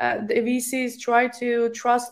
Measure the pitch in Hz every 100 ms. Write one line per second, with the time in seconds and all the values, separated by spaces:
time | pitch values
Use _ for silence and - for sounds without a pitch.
0 | - 220 214 233 233 247 233 262 247 247
1 | - 240 247 - 247 233 233 226 247 240
2 | 240